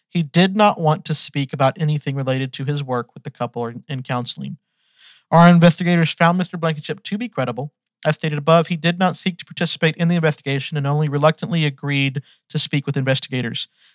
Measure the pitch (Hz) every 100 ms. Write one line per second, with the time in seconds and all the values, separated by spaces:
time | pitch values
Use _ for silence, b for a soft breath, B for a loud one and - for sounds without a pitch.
0 | _ 175 147 170 190 202 208 - 156 156
1 | - 151 - 147 139 139 135 - 151 151
2 | 147 135 131 131 131 - 135 147 131 123
3 | 117 - 127 - 120 120 117 117 - 135
4 | 127 123 120 - 135 - _ _ b b
5 | b b b 165 175 175 170 - 175 170
6 | 160 - 170 180 175 180 165 151 156 -
7 | - 208 240 - 123 117 147 _ _ _
8 | 156 156 156 147 143 170 165 170 170 175
9 | 185 165 190 170 - - 165 - 160 156
10 | 170 175 160 147 139 139 - 151 139 147
11 | 151 143 151 160 - 165 151 135 143 139
12 | 139 135 b b _ 151 - 147 139 139
13 | 131 131 - 127 120 - - b b